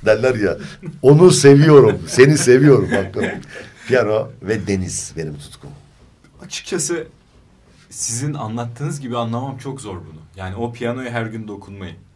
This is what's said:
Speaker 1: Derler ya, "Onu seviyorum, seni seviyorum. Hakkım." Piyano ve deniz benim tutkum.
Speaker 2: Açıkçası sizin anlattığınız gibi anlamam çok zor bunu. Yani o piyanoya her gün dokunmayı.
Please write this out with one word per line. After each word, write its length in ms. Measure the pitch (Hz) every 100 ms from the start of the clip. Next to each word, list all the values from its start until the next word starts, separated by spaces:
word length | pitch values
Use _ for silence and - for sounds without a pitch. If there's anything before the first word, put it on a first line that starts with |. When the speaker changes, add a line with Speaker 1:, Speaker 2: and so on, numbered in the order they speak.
| -
Speaker 1:
Derler 300 | 110 123 120
ya, 220 | 98 85 - - - -
"Onu 300 | 127 147 180
seviyorum, 720 | - 143 139 156 147 117 95 87
seni 300 | - 139 151
seviyorum. 520 | 123 127 147 123 92
Hakkım." 360 | 98 95 - 101 190 - - - _ -
Piyano 420 | 123 107 107 - -
ve 260 | 92 110 95
deniz 460 | 98 90 - - -
benim 200 | 78 71
tutkum. 320 | - - 71 - _ _ _ _ _ _
Speaker 2:
Açıkçası 680 | - - - 185 - 170 - _ _ _ _ _ _ _ _
sizin 440 | - - 113 147
anlattığınız 680 | 147 113 113 120 120 143 143
gibi 180 | 131 120
anlamam 400 | 117 117 135 127
çok 240 | 135 127
zor 140 | 107 92
bunu. 260 | 78 78 - -
Yani 200 | 92 95
o 160 | 117
piyanoya 380 | 117 117 123 127
her 140 | 117 110
gün 220 | 110 107
dokunmayı. 480 | 101 98 98 90 78 _